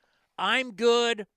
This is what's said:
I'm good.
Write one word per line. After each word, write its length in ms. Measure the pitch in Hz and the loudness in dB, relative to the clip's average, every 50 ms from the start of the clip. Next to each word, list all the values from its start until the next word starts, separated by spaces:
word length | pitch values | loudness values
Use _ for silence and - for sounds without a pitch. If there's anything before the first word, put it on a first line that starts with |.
| _ _ _ _ _ _ _ | _ _ _ _ _ _ _
I'm 360 | - 180 202 226 262 254 247 196 | -4 -2 0 0 0 -2 -4 -4
good. 540 | 175 233 233 233 240 233 233 233 214 196 - _ | 0 2 2 4 4 2 0 -2 -4 -8 -12 _